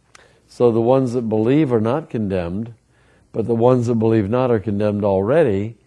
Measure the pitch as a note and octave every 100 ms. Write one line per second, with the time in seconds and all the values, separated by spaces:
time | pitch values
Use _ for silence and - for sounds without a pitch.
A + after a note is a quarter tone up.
0 | _ - _ _ _ - B2 A2+ A2+ C3
1 | C3 A#2+ A2+ G#2+ A2 C#3+ D3+ A#2 A2 C#3
2 | D#3 A#2+ G#2 F#2 E2+ F#2 A#2 - _ _
3 | _ _ _ A#2 A2 A#2 A#2+ B2+ A#2 A#2
4 | A2 A2+ G2 A#2+ B2+ A#2 G2+ G2+ G#2+ G#2
5 | G2+ F#2+ G2+ D3 D3 G2 G#2 A#2